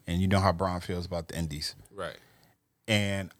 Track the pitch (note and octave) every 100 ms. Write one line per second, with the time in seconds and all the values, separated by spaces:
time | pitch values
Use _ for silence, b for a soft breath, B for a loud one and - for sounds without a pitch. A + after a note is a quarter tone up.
0 | - E2+ F#2+ G2 G2 E2+ F#2+ F2+ - F2+
1 | E2+ F2 E2 - D#2+ D2+ - - - G2
2 | E2+ - b b b b _ _ - G#2
3 | G2+ G2 F#2+